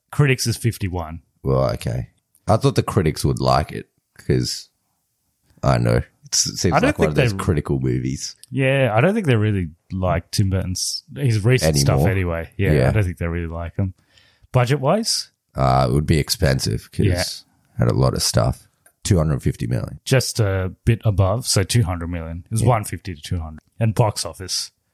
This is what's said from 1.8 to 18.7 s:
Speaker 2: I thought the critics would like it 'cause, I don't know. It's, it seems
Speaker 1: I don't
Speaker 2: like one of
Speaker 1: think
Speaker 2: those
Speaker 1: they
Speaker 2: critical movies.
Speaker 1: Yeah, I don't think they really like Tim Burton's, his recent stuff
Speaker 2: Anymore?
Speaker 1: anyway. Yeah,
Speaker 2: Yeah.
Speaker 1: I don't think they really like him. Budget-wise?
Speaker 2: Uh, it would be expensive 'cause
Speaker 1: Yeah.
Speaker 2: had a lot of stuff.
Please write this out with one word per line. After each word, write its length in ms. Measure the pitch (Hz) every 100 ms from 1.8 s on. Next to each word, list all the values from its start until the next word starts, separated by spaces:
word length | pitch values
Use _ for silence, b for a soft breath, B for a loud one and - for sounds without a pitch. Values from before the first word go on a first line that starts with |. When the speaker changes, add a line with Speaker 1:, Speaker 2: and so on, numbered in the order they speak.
| - 60 57 _ _ _ -
Speaker 2:
I 80 | 110
thought 180 | 139
the 80 | -
critics 420 | - - 80 67
would 160 | 71 62
like 320 | 65 65 78
it 160 | - - _ _ _
'cause, 500 | - 65 60 - - _ _ _ _ _ _ _ _ _
I 120 | -
don't 100 | 62
know. 180 | 58 58 - _
It's, 220 | - - -
it 100 | -
seems 160 | -
Speaker 1:
I 60 | 143
don't 80 | 254
Speaker 2:
like 100 | 294
one 100 | 196
of 60 |
Speaker 1:
think 160 | 147 123
Speaker 2:
those 80 | 95
Speaker 1:
they 60 |
Speaker 2:
critical 360 | - 80 - 69
movies. 560 | 65 62 64 71 - - -
Speaker 1:
Yeah, 420 | 123 131 135 131
I 60 | 107
don't 140 | 160
think 120 | 220 170
they 100 | 117
really 340 | 107 101 85 80 -
like 380 | 95 92 85 -
Tim 200 | - 98
Burton's, 520 | 95 90 92 - - - 131
his 280 | 139 110
recent 320 | 101 127 175 71
stuff 180 | 69
Speaker 2:
Anymore? 160 | 67 80
Speaker 1:
anyway. 400 | 95 90 82 82 -
Yeah, 160 | 98
Speaker 2:
Yeah. 160 | 76 64
Speaker 1:
I 40 |
don't 120 | 107
think 140 | 90 85
they 80 | 85
really 200 | 85 82
like 300 | 82 85 -
him. 180 | 95 - b b b b b
Budget-wise? 800 | 131 120 143 131 202 226 - - _ _
Speaker 2:
Uh, 320 | - 65 65 65
it 40 |
would 140 | 67 76
be 120 | 78
expensive 720 | 67 - 71 67 - - -
'cause 140 | - -
Speaker 1:
Yeah. 180 | 90 - - - _ _ -
Speaker 2:
had 100 | 58
a 60 |
lot 200 | 55 64
of 80 | -
stuff. 440 | - - 58 65 _